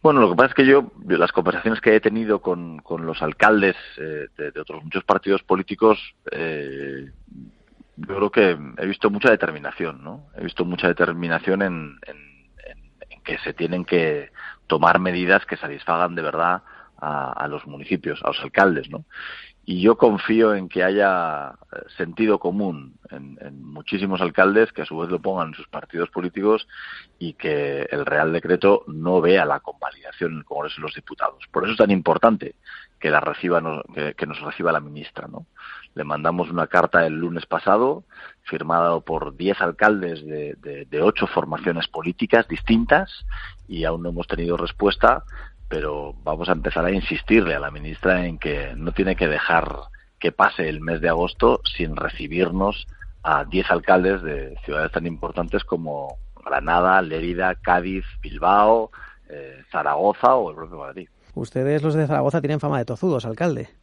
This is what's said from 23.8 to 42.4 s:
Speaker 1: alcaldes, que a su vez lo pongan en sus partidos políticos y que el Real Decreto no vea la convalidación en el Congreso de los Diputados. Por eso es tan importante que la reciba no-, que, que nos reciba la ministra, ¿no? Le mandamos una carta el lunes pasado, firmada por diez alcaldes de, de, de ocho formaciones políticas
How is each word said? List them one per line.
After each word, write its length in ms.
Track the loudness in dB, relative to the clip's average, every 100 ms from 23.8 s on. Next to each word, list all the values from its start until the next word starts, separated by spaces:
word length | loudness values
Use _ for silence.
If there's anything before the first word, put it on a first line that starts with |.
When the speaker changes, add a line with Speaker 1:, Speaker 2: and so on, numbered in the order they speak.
| -8 -4 -2 0
Speaker 1:
alcaldes, 500 | 0 2 2 4 2
que 120 | -2
a 20 | -10
su 100 | -8
vez 140 | -4
lo 140 | -4
pongan 240 | -4 -4 -6
en 60 | -10
sus 120 | -14
partidos 440 | -14 -10 -6 -6
políticos 560 | -4 -6 0 2 2 0 -16 -16 -18 -20 _
y 160 | -12
que 540 | -6 -2 -2 -2 -4 -4
el 160 | -4 0
Real 260 | 2 2
Decreto 520 | 0 2 4 6 4 0
no 360 | -6 2 4
vea 220 | 6 4
la 180 | 4 -2
convalidación 720 | -6 -10 -10 -10 -18 -8 -6
en 40 | -6
el 80 | -10
Congreso 300 | -8 -8 -8
de 60 |
los 100 | -12
Diputados. 500 | -12 -16 -6 -6 -6 -6
Por 120 | -2
eso 80 | -2
es 80 | 4
tan 100 | 4
importante 640 | 6 4 4 6 4 -4 -14 -20 -20 -20 _
que 100 | 2
la 120 | 2
reciba 380 | 2 -4 0 2
no-, 220 | 0 -8 -10 -6
que, 180 | -6
que 140 | -6 -8
nos 120 | -8
reciba 320 | -10 -4 0
la 100 | 0
ministra, 460 | -4 -16 -14 -14 -14
¿no? 200 | -16 -20 -20 -20 -20 -14 -10
Le 80 |
mandamos 480 | -6 0 0 0 -2
una 160 | -2 2
carta 400 | 4 4 4 2
el 80 | 0
lunes 320 | -4 -4 -4
pasado, 560 | -2 2 4 2 -2 _ -20 -20 -20
firmada 560 | -10 -8 0 2 2 0
por 360 | -2 -6 -6 -4
diez 240 | -2 0
alcaldes 600 | -2 2 2 2 -4 -8 -10
de, 260 | -8 -8 -10
de, 240 | -14 -14 -8
de 160 | 0
ocho 240 | 2 2 -2
formaciones 600 | -2 -4 -6 -4 -4 -6
políticas 600 | -6 -8 -6 4 4